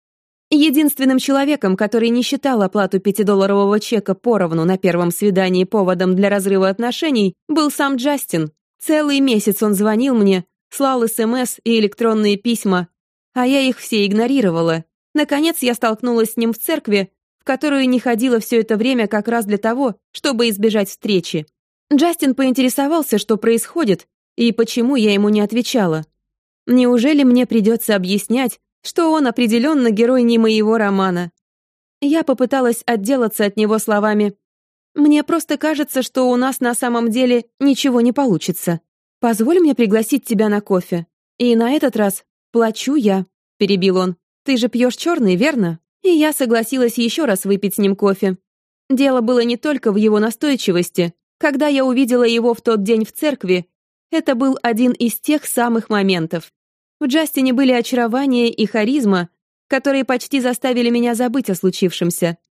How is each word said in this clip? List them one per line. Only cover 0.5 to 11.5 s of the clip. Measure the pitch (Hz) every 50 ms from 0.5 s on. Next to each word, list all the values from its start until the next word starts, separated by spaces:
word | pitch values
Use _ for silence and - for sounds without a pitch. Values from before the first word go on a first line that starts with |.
Единственным | 302 285 302 320 254 311 302 277 - - 262 262 262 262
человеком, | - 285 269 269 277 285 294 277 - 190 185
который | - 214 214 233 226 233 233
не | 240 247
считал | 233 - 277 - - 269 254 214
оплату | 196 185 - 208 190 185 202 185
пятидолларового | - 202 190 - 202 202 202 196 190 196 202 202 202 196 208 214
чека | - - 233 202 - 196 185
поровну | - - 240 226 190 180 160 165 165 165
на | 180 190
первом | 190 - 180 170 175 175 175
свидании | 175 - 208 208 180 190 190 185 185 180
поводом | 185 - - 214 185 180 185 175 185 185 185
для | 190 202 196
разрыва | 202 202 190 196 196 190 190 190
отношений, | 190 214 233 247 226 - 339 311 262 220 202 185 - _ _
был | - 302 311 302 294
сам | - - 285 277 277
Джастин. | 240 247 294 285 269 - - - 165 156 151 - _ _ _ _ _
Целый | - - 302 302 302 294 277 277
месяц | 277 262 226 208 - 220 185 -
он | 220 208 202
звонил | 185 208 220 214 220 262 277 247
мне, | 220 202 196 190 180 170 _ _ _ _ _
слал | - - 277 269 262 247
С | 226 226 - -
М | 220 220 247
С | 262 247 -